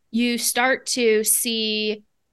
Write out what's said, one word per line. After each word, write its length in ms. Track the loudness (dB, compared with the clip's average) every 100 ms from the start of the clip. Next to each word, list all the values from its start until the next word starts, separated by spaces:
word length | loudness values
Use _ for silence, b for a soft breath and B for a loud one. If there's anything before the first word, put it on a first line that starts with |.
| _
you 280 | -2 0 0
start 480 | -2 0 0 0 -4
to 360 | 0 2 2
see 800 | 2 0 0 -2 -2 -2 -2 -4 _ _ _